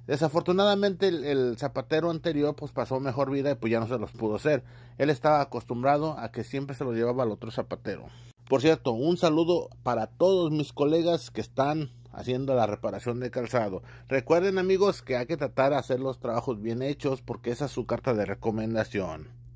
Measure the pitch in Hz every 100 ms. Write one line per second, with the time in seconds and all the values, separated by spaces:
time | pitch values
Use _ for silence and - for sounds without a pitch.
0 | - 143 156 160 175 180 202 202 202 180
1 | 196 170 143 139 123 113 139 120 120 156
2 | 165 165 165 147 147 147 147 - 117 131
3 | 139 123 135 139 139 127 117 113 113 123
4 | 104 - 110 107 151 143 - - - -
5 | 139 139 151 151 135 120 - 120 131 147
6 | 156 147 117 120 107 135 139 135 135 117
7 | 117 123 120 104 110 117 107 - - 95
8 | - - - - - 135 143 160 131 113
9 | 147 175 170 156 165 175 - - - 117
10 | 110 - 180 190 170 151 143 - 147 165
11 | 170 170 - - 110 - 139 156 147 -
12 | - - - 127 135 127 110 104 110 98
13 | 123 120 127 127 117 127 107 92 - -
14 | - 135 123 165 190 190 185 190 196 -
15 | - 127 123 160 143 - 135 143 - 127
16 | 135 123 127 113 117 110 107 117 135 143
17 | 143 135 - 113 120 120 143 - 113 110
18 | - 110 98 98 110 107 110 113 117 104
19 | 90 78 78 - -